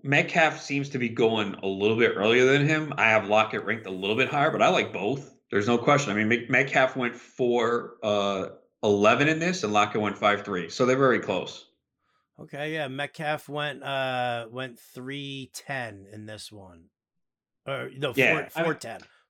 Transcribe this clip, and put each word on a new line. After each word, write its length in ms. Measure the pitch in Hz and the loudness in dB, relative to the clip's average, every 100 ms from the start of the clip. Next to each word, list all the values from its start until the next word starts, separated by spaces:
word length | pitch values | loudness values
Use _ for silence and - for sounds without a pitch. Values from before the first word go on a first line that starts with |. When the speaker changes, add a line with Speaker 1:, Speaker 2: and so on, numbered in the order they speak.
Speaker 1:
Metcalf 560 | 139 143 - 180 156 147 | 0 0 2 2 2 0
seems 300 | - 143 139 | -6 -6 -4
to 80 | 131 | -4
be 100 | 120 | -4
going 480 | 117 113 110 101 - | 2 2 2 -2 -4
a 100 | 98 | -6
little 300 | 98 104 110 | 0 0 4
bit 160 | 113 | 2
earlier 300 | - 107 120 | 4 4 4
than 240 | 131 143 143 | 6 4 2
him. 260 | 156 151 135 | 0 -2 0
I 140 | 110 | 4
have 180 | 110 98 | 4 4
Lockett 360 | 107 107 110 | 2 2 -2
ranked 220 | 90 110 95 | -4 -6 -8
a 40 | |
little 260 | 92 98 113 | -6 -2 0
bit 120 | 127 | 0
higher, 240 | 143 156 | 0 0
but 100 | 101 | 4
I 60 | 127 | 4
like 240 | 175 104 | 4 0
both. 420 | 90 101 143 - _ _ | -4 -4 -4 -8 _ _
There's 160 | 104 110 | -2 2
no 100 | 120 | 2
question. 360 | 143 143 139 | 4 2 2
I 20 | |
mean, 140 | 104 107 | 0 2
Met-, 220 | 120 117 | 0 2
Metcalf 440 | 131 139 143 131 | 0 2 2 2
went 220 | 131 120 113 | 0 -6 -6
four, 760 | - - 123 120 113 120 - - | -12 -4 0 2 2 -2 -4 -6
uh, 440 | 110 104 101 98 - - _ _ | -2 0 0 -2 -6 -10 _ _
eleven 460 | 107 101 104 127 147 | 2 4 6 6 4
in 100 | 160 | 2
this, 240 | 170 180 | 0 -2
and 120 | 104 | 0
Lockett 260 | 104 104 113 | 2 2 0
went 160 | 104 98 | -2 0
five 260 | 104 101 | 2 2
three. 280 | 101 90 85 | -2 -6 -4
So 160 | - 123 | 0 2
they're 100 | 131 | 4
very 220 | 135 110 | 4 2
close. 480 | - 92 - - - _ _ _ _ _ _ - | 0 -4 -6 -12 -20 _ _ _ _ _ _ -20
Speaker 2:
Okay, 320 | 156 139 151 | -16 -10 -8
yeah. 160 | 160 139 | -6 -6
Metcalf 580 | 135 143 - 151 151 - | -6 -8 -6 -4 -4 -6
went, 360 | 147 147 131 | -8 -6 -8
uh, 640 | 139 135 131 127 123 117 113 | -6 -2 -2 -2 -2 -4 -6
went 280 | 123 131 117 | -10 -10 -12
three 720 | - 127 127 139 139 135 131 | -20 -16 -12 -10 -10 -12 -14
ten 540 | - - 135 117 101 98 | -14 -10 -8 -8 -12 -18
in 140 | 107 | -16
this 260 | 107 107 - | -14 -14 -16
one. 340 | 104 92 85 82 _ _ _ _ _ _ _ 135 | -18 -20 -20 _ _ _ _ _ _ _ _ -10
Or, 240 | 135 127 | -8 -10
no, 200 | 131 143 123 | -6 -4 2
Speaker 1:
Yeah, 160 | 120 | 2
Speaker 2:
four, 60 | 151 | 2
Speaker 1:
I 40 | |
mean, 220 | - 160 | -2 -4
Speaker 2:
four 100 | 165 | -4
ten. 260 | 147 120 101 - _ _ | -4 -8 -14 -18 _ _